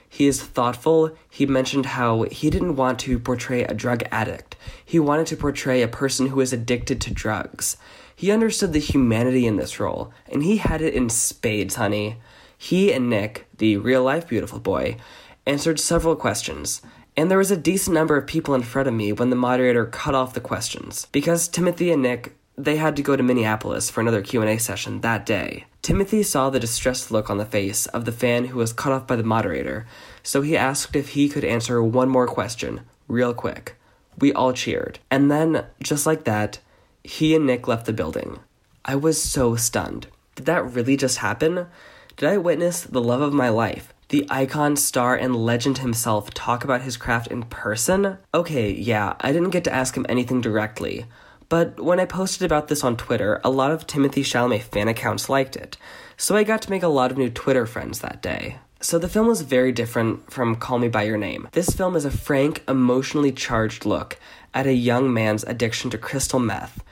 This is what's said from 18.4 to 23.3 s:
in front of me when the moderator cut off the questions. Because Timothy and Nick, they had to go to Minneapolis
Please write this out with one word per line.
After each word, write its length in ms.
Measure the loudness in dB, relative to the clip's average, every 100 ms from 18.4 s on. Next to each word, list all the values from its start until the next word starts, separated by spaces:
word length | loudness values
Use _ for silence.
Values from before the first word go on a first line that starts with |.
| 0
in 80 | 0
front 260 | 0 -2 0
of 60 |
me 180 | 0 -2
when 200 | 0 2
the 40 | 2
moderator 520 | 2 2 4 4 0
cut 260 | -4 0
off 220 | 0 0 -4
the 40 |
questions. 680 | -6 -6 -6 -8 -10 -12 -4
Because 360 | 0 2 2 0
Timothy 440 | 0 0 2 2
and 120 | 2
Nick, 340 | 2 -2 -8 -20 _ -6
they 220 | -2 2
had 180 | 2 0
to 40 |
go 140 | 0 2
to 80 |
Minneapolis 640 | 4